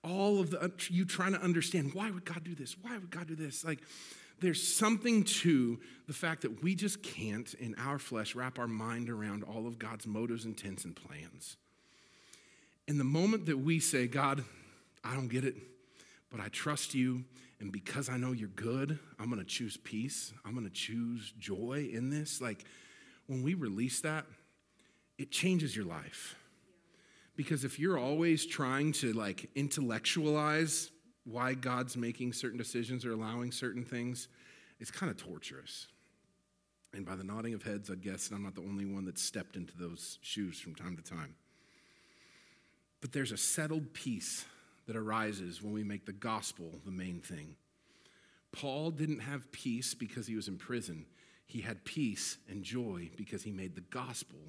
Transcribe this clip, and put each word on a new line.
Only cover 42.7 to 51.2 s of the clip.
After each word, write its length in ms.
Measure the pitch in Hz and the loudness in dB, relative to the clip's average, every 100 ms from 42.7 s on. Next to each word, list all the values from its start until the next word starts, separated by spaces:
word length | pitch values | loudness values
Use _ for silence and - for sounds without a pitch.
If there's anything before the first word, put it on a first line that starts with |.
| _ _ _ | _ _ _
But 140 | 127 | -4
there's 180 | 143 127 | 0 0
a 60 | 107 | 2
settled 560 | - - 151 156 147 | 2 4 2 0 -2
peace 520 | - 135 110 - - - - - - - | -6 -4 -2 -2 -4 -6 -16 -20 -20 -6
that 100 | 113 | -4
arises 640 | 110 110 110 101 90 85 | 0 2 0 -2 -6 -6
when 120 | 107 | -4
we 100 | 107 | -2
make 220 | 104 101 - | -2 -4 -8
the 80 | |
gospel 680 | 98 120 110 98 - 82 80 101 | -6 -2 -2 -2 -6 -12 -10 -8
the 60 | |
main 300 | 92 92 87 | -6 -4 -6
thing. 340 | - 82 76 73 _ _ _ _ - - - _ _ | -8 -10 -10 -16 _ _ _ _ -20 -20 -20 _ _
Paul 400 | - 143 135 160 | -6 -4 0 0
didn't 280 | 156 156 143 | 0 0 0
have 320 | 107 139 127 | -2 -6 -6
peace 420 | - 131 117 123 | -6 -2 0 0
because 340 | - 107 - 104 | -2 -4 -6 -4
he 80 | 110 | -4
was 120 | 101 | -4
in 100 | 92 | -8
prison. 480 | - 120 98 80 76 _ | -4 -4 -4 -8 -12 _